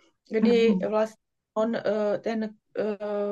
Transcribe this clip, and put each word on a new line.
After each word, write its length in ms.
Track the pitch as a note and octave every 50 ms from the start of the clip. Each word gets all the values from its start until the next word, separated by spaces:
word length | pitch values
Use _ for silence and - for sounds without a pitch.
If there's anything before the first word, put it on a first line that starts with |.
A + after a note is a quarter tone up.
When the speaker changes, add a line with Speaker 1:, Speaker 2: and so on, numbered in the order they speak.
| _ _ _ _ _ -
Speaker 1:
kdy 380 | G#3+ A3 G#3+ A3+ A#3+ A#3 A3+ A3+
Speaker 2:
Mhm. 220 | G3+ F#3 F#3 G3+
Speaker 1:
vlastně 260 | G#3+ G#3+ A3 A3 - _ _ _ _ _ _ _ -
on, 220 | G#3+ A3 A#3 A#3
eh, 420 | - - - G#3 G#3+ G#3 G#3 G3+ F3+
ten, 360 | - G#3+ A3+ A3 A3 G#3+ G#3+ _ _ _ - -
eh, 180 | F#3+ G#3+ G#3 G3 G#3 G#3 G#3 G#3 G3+ G#3